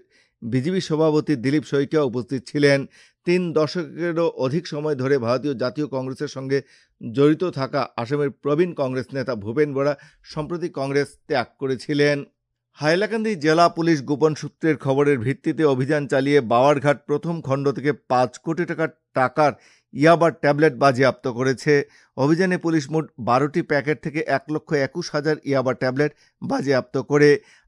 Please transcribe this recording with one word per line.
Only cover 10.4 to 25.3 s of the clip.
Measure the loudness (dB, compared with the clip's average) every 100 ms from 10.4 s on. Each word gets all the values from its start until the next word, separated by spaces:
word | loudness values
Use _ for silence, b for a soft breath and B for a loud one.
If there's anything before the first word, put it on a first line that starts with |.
| -8 -8 -8
কংগ্রেস | -6 -2 -2 -2 -8 -4
ত্যাগ | -4 -4 -6
করেছিলেন। | -6 -6 -4 0 2 0 -6 _ _ _ _ -4
হাইলাকান্দি | 0 2 0 -2 -2 0
জেলা | 2 6 4
পুলিশ | 4 2 2
গোপন | 0 2 2 0
সূত্রের | -8 _ -2 0
খবরের | 0 2 2 2
ভিত্তিতে | -2 -4 -4 2 2
অভিযান | 2 0 -2 0
চালিয়ে | 0 4 2
বাওয়ারঘাট | 4 4 4 4 2 -2 -2
প্রথম | -4 -4 -8
খণ্ড | -4 -2 0
থেকে | -2 -2 -4 -2
পাঁচ | 0 0 -2
কোটি | -8 -4 -4
টাকার, | -4 -6 -6 _
টাকার | -2 -2 2 0 0 b b b
ইয়াবা | 2 4 6 4 2
ট্যাবলেট | 0 4 2 4
বাজেয়াপ্ত | 2 4 2 2 -6 -2
করেছে। | -2 -2 2 0 0 b b -2
অভিযানে | 0 2 2 0
পুলিশ | 0 -2 -2
মোট | -6 -6 -8
বারোটি | 0 0 2 -2
প্যাকেট | -2 -2 -2 -4
থেকে | -4 -6 -2
এক | -4 -2
লক্ষ | -8 -4 -2 -2
একুশ | -4 -6
হাজার | -4 -2